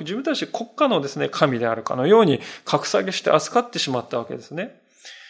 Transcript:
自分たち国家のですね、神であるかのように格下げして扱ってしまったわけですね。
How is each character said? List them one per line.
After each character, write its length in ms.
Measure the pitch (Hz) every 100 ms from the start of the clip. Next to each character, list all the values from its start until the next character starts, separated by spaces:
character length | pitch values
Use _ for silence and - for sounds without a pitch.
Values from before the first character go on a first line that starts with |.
自 140 | 156
分 80 | 208
た 120 | 277
ち 120 | 285 156
国 240 | - 233 -
家 120 | 285
の 140 | 190
で 60 | 139
す 100 | 151
ね、 100 | 139
神 300 | - 151 123
で 80 | 117
あ 80 |
る 80 | 113
か 120 | -
の 120 | 127 139
よ 140 | 220
う 40 |
に 160 | 202 123 - -
格 240 | - 147 -
下 140 | 196
げ 100 | 190
し 80 | 180
て 80 | -
扱 300 | 156 - 233
っ 100 | 240
て 80 | -
し 120 | -
ま 100 | 127
っ 80 | 113
た 100 | 127
わ 60 |
け 100 | 117
で 80 | 123
す 100 | -
ね。 280 | 156 226 - _ _ - -